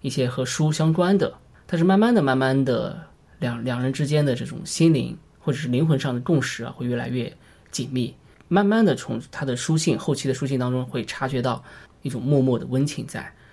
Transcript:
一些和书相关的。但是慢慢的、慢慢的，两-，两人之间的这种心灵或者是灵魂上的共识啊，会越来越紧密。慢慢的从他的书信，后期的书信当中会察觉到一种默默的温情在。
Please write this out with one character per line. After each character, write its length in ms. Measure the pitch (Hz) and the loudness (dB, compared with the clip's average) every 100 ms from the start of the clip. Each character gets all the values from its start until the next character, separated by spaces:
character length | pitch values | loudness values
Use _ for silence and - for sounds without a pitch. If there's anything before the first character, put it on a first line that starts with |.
一 80 | 139 | -6
些 180 | 139 123 | -2 -2
和 160 | 127 | -2
书 260 | 127 - 156 | -4 0 0
相 220 | 151 160 | 2 2
关 240 | 160 175 202 | 2 4 4
的。 160 | - - _ - - | 2 -4 _ -20 -4
但 120 | 170 | 2
是 40 | |
慢 160 | 180 196 | 4 6
慢 160 | 233 | 6
的、 60 | 226 | 4
慢 140 | 139 131 | 4 2
慢 260 | 131 135 | 2 2
的， 380 | 131 117 - - - - _ - | 2 0 -2 -8 -16 -20 _ -6
两-， 260 | 123 120 | -6 -4
两 180 | 123 120 | -4 -2
人 80 | 127 | -2
之 160 | 135 143 | -2 0
间 160 | 151 | 2
的 120 | 147 | 2
这 100 | 120 | 0
种 160 | 120 - - | -4 -10 -6
心 260 | - 165 | 4 4
灵 240 | 139 - - - _ | 4 0 -8 -18 _
或 120 | - | -4
者 80 | 123 | -4
是 80 | 123 | 0
灵 200 | 123 160 | 0 2
魂 120 | 135 | 2
上 140 | 143 | 0
的 60 | 123 | -2
共 220 | 147 156 | 2 2
识 200 | 120 - | 0 -6
啊， 120 | 120 - | -10 -8
会 80 | |
越 100 | 123 | -4
来 140 | 120 120 | -4 -4
越 260 | 123 117 - - - - | -4 -6 -10 -20 -20 -12
紧 180 | - 127 | -8 -6
密。 240 | 127 117 - - - - | -4 -4 -8 -20 -16 0
慢 180 | 180 202 | 2 4
慢 180 | 220 | 4
的 100 | 202 | 4
从 240 | 123 - 233 - | 2 -4 -8 -8
他 160 | - 135 | -8 -6
的 100 | 123 | -4
书 220 | - 160 | 0 0
信， 200 | 165 - | 2 0
后 160 | - | -2
期 140 | 135 135 | -2 -2
的 60 | |
书 120 | 127 135 | -2 -2
信 140 | 131 | -2
当 100 | 123 | 0
中 140 | 127 | -2
会 180 | 127 127 - | -4 -6 -6
察 200 | - 131 | -6 -4
觉 140 | 131 | -2
到 240 | 127 117 - - - _ | -2 -4 -8 -20 -20 _
一 80 | - | -8
种 100 | 117 | -4
默 180 | 131 143 | 2 4
默 200 | 131 117 | 4 2
的 80 | 95 | 0
温 200 | 131 143 | 0 0
情 200 | - 113 | -4 -10
在。 260 | 95 - - - | -10 -12 -16 -20